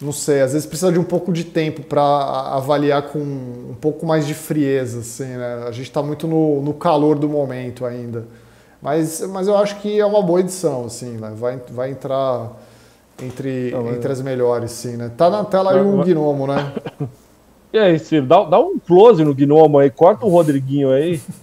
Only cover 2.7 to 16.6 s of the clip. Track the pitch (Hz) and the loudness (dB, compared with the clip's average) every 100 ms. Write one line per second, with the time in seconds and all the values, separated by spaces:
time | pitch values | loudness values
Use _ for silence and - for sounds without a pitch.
2.7 | 147 143 143 143 156 143 139 127 123 131 | 0 2 0 -2 -8 -8 -8 -10 -14 -14
3.7 | 127 151 151 165 160 143 151 - 156 139 | -6 -6 -4 -2 -2 -2 -6 -6 -2 0
4.7 | 135 123 117 117 - 131 123 120 120 120 | 0 -2 -8 -10 -12 -10 -8 -8 -8 -10
5.7 | 117 131 156 143 151 165 160 156 143 147 | -10 -8 -6 -6 -6 -4 0 0 0 -2
6.7 | 147 175 151 151 147 151 147 139 127 127 | -4 0 2 2 2 0 -2 -4 -6 -10
7.7 | 120 123 123 120 117 110 - - _ _ | -8 -8 -8 -8 -10 -10 -16 -20 _ _
8.7 | _ 135 156 160 160 190 190 190 202 202 | _ -4 -2 -2 -4 -8 -4 0 2 0
9.7 | 202 208 208 208 208 180 175 185 - 165 | -2 -4 0 2 2 2 2 0 -2 -4
10.7 | 131 117 - 123 113 110 110 120 131 - | -4 -8 -12 -12 -12 -12 -6 -6 -6 -10
11.7 | 120 131 135 139 135 135 123 113 - - | -8 -8 -8 -4 -2 -2 -2 -6 -14 -20
12.7 | - - _ _ - 127 120 135 131 127 | -20 -20 _ _ -16 -14 -10 -8 -6 -4
13.7 | 127 120 120 127 131 135 127 120 120 113 | -4 -4 -4 -4 -6 -6 -2 0 0 -2
14.7 | - 123 117 120 117 170 208 202 185 190 | -8 -10 -8 -8 0 2 2 0 0 2
15.7 | 190 202 196 180 160 151 139 135 139 | 4 4 2 2 2 2 0 -2 -2